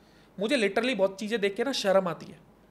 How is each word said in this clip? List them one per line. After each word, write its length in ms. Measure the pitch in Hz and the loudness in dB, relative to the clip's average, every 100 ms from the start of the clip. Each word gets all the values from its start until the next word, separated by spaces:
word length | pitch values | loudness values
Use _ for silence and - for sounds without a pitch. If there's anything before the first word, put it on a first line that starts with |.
| _ - - - | _ -20 -20 -6
मुझे 160 | 220 277 | 0 2
literally 400 | 196 190 247 208 | 2 2 0 2
बहुत 240 | 190 190 | 0 0
चीज़ें 200 | 208 226 | -4 -2
देख 160 | 196 196 | 0 -2
के 80 | |
ना 80 | 233 | -4
शर्म 360 | - 196 190 180 | -2 2 2 2
आती 180 | 156 - | -4 -12
है। 120 | - - _ _ | -20 -20 _ _